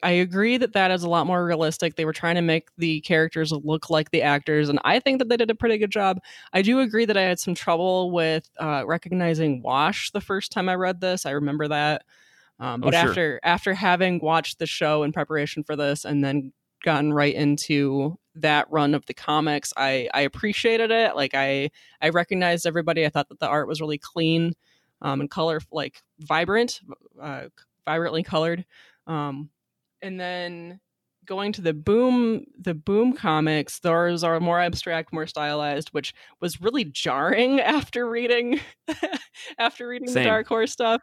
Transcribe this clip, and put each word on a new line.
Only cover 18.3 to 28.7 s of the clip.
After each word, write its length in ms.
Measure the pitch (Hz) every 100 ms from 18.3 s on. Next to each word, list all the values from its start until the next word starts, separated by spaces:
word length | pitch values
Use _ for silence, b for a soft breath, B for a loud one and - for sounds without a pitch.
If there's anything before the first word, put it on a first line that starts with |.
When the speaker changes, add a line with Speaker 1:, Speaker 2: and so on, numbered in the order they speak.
| 160
Speaker 1:
that 340 | 156 147 -
run 240 | 156 143
of 100 | 151 -
the 80 | -
comics, 580 | - 151 156 143 - -
I, 340 | 135 135 117
I 80 | 135
appreciated 720 | 139 - 214 - 233 226 220
it. 240 | 226 220 -
Like, 180 | 135
I, 380 | 135 139 139 143 b b b
I 100 | 156
recognized 580 | 175 175 185 175 170 170
everybody. 360 | 170 160 165
I 60 | 151
thought 200 | 147 139
that 100 | -
the 80 | 135
art 200 | 147 139
was 140 | 151
really 160 | 156 147
clean, 560 | - 175 160 165 170 - _ _ _ -
um, 200 | 143 139
and 100 | 143
color, 280 | 180 165 156 -
like, 320 | 156 143 - _ -
vibrant, 640 | 151 156 175 214 240 - - - _ -
uh, 260 | 147 135 127 _ _ _ -
vibrantly 360 | 160 170 160
colored. 440 | - 160 165 170 -